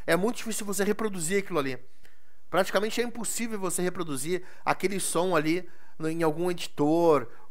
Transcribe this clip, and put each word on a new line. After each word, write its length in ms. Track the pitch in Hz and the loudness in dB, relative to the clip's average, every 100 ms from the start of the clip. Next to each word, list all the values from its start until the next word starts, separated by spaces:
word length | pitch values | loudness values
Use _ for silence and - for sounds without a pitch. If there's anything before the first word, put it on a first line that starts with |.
| - | 2
é 80 | 165 | 2
muito 220 | 202 240 | 2 -2
difícil 280 | 233 208 202 | -4 -4 -2
você 180 | 190 | 0
reproduzir 560 | 196 208 220 190 160 196 | 0 0 0 -2 0 0
aquilo 200 | 190 170 | 0 -2
ali. 180 | 135 123 - - - - - - - | -2 -4 -6 -8 -8 -6 -6 -6 -2
Praticamente 520 | 165 190 202 220 220 | 0 2 2 0 0
é 20 | |
impossível 560 | 240 233 208 - 233 220 | -2 -2 -4 -2 -4 -2
você 220 | 185 - | -2 0
reproduzir 640 | 180 175 165 135 147 180 - - | 0 0 -2 -2 -2 -2 -4 -4
aquele 360 | - 143 190 196 | 0 0 0 0
som 360 | - 170 185 170 | 0 0 2 2
ali 340 | 151 175 180 - - - | 2 0 -2 -6 -6 -4
no, 100 | 156 | -2
em 140 | 165 | 2
algum 260 | 165 151 180 | 2 2 0
editor, 800 | 175 - - 147 165 170 147 117 - - | -2 -2 0 4 6 6 6 4 -6 -2